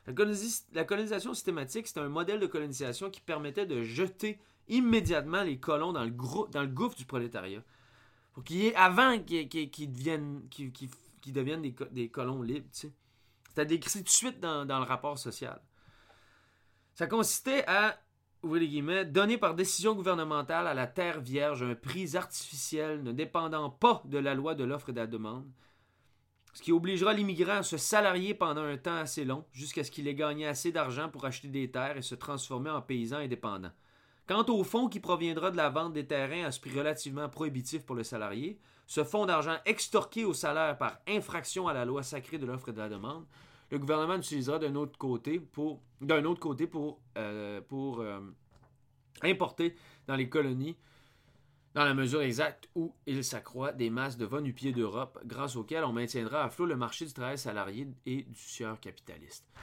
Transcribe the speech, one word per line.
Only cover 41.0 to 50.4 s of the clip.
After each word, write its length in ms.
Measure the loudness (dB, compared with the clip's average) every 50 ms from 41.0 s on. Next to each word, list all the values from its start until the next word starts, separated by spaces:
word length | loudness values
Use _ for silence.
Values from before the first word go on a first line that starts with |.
| -4 -2
infraction 600 | 0 0 0 -2 -4 -6 -4 -4 -2 0 0 0
à 60 | 2
la 120 | 0 0
loi 180 | 0 -2 -2 -4
sacrée 340 | -4 -6 -8 -8 -8 -8 -6
de 80 | -4
l'offre 240 | -4 -4 -6 -6 -8
et 40 | -6
de 40 | -6
la 120 | -4 -6
demande, 360 | -6 -6 -6 -6 -8 -8 -12 -16 -20 -20 -20 -20 -20 -20 -10 -6
le 100 | -4 -2
gouvernement 360 | 0 2 2 2 2 2 0
l'utilisera 440 | 0 -2 -2 -2 -2 0 0 0 0
d'un 160 | 0 0 0
autre 220 | -2 -4 -4 -6 -4
côté 420 | -2 -2 -2 -2 0 -2 -2 -2
pour, 420 | -4 -6 -6 -4 -2 -2 -4 -6 -12 -20 _ -4
d'un 240 | 2 4 4 4 4
autre 140 | 2 0 0
côté 280 | 0 -2 -2 0 -2 -2
pour, 340 | -2 -2 -4 -4 -6 -8 -14 -12 -8 -6
euh, 420 | -4 -4 -4 -6 -6 -6 -6 -8
pour, 400 | -8 -8 -6 -4 -4 -4 -4 -4
euh, 180 | -6 -6 -6 -8 -10 -14 -16 -20 _ _ -20 -20 -20 -20 _ _ _ _ _ _ _ _ -10 -2 2
importer 520 | 2 2 2 2 -2 0 0 -2 -2 -2 -4 -14 -20 -20 -12 -6
dans 100 | -2 0
les 140 | 0 0 2
colonies, 480 | 2 2